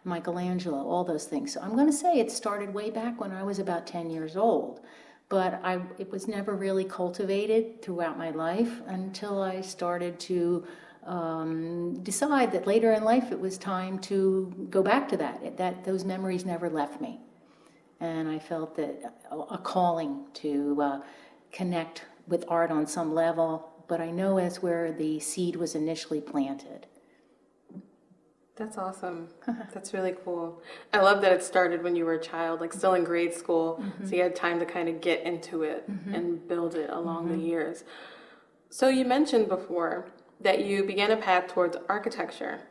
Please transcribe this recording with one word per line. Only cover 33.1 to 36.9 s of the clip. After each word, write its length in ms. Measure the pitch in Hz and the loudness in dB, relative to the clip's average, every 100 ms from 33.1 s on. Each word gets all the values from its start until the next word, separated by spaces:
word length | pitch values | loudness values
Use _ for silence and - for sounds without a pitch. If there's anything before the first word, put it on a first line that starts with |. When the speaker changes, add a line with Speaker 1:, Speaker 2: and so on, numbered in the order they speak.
| 170 170 | 2 0
Speaker 2:
school, 460 | 170 - 165 165 165 | -2 2 2 2 -2
Speaker 1:
Mm-hmm. 240 | 196 - 190 | -6 -8 -2
Speaker 2:
so 80 | 180 | 2
you 60 | |
had 140 | 180 180 | 2 2
time 220 | 175 170 | 0 0
to 60 | 170 | -2
kind 220 | 180 165 | -2 -2
of 120 | 160 | 0
get 220 | 175 160 | 2 2
into 380 | 170 165 - 160 | 0 -6 -4 -2
it 280 | 156 - - | -2 -4 -6
Speaker 1:
Mm-hmm. 240 | 196 180 | -8 -4
Speaker 2:
and 340 | 170 175 170 - | -2 -2 -4 -2
build 260 | 175 170 | -2 0
it 140 | 165 151 | -2 -4